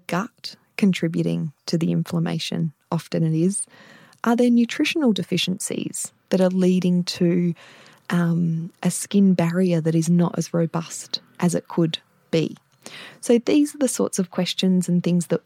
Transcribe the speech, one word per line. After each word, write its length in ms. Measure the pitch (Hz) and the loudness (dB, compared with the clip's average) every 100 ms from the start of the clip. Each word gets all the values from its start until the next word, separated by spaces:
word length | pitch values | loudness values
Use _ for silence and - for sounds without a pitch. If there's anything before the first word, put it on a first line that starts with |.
| - | -4
gut 480 | 170 - - - - _ - | -6 -6 -12 -18 -18 _ 0
contributing 800 | 196 175 170 170 170 170 165 - - | 2 2 -2 -2 -2 -2 -4 -8 -6
to 100 | 170 | -2
the 140 | 170 | 0
inflammation? 840 | 170 165 170 170 170 - 175 165 - _ | 0 -2 -2 -2 -4 -4 -4 -4 -6 _
Often 340 | 165 - 170 160 | -6 -4 -2 0
it 140 | 160 | 2
is. 280 | 180 196 - - - - - _ | 0 -2 -8 -14 -20 -20 -20 _
Are 120 | 233 240 | -2 2
there 140 | 247 | 4
nutritional 640 | 240 233 - 302 330 262 | 4 2 0 -2 0 0
deficiencies 960 | 190 175 175 - 185 - - - - - _ _ | 0 -2 -2 -2 -4 -6 -6 -8 -10 -12 _ _
that 120 | 190 | 0
are 80 | 185 | 2
leading 540 | 185 185 185 180 180 | 2 2 2 2 0
to, 500 | 175 - 175 175 175 165 - - - - - | -2 0 0 2 0 -2 -10 -20 -20 -20 -4
um, 600 | 175 170 170 170 160 170 - | 0 2 0 0 -2 -6 -4
a 80 | 185 | -4
skin 460 | - - 202 196 175 | -4 -2 4 4 4
barrier 460 | 170 175 185 170 | 2 2 2 2
that 120 | 160 | 2
is 160 | 165 160 | 2 2
not 260 | 175 170 - | 2 2 0
as 160 | 165 | -4
robust 720 | 170 165 165 170 - - - - - | -2 -2 -4 -8 -12 -12 -12 -12 -4
as 140 | 175 | -2
it 140 | 170 - | -2 -4
could 320 | - 165 - _ _ _ | -2 0 -2 _ _ _
be? 260 | 165 - - _ _ - - - - | -2 -2 -6 _ _ -20 -20 -20 -10
So 180 | - 233 | 2 2
these 380 | - 302 294 294 | 4 2 2 0
are 40 | |
the 80 | 262 | -2
sorts 300 | - - - | 0 -2 -2
of 140 | 180 | -4
questions 560 | - 180 - 185 185 175 | -4 -4 -2 2 2 2
and 160 | 175 | 0
things 240 | 175 175 - | 2 0 0
that 140 | 170 | -4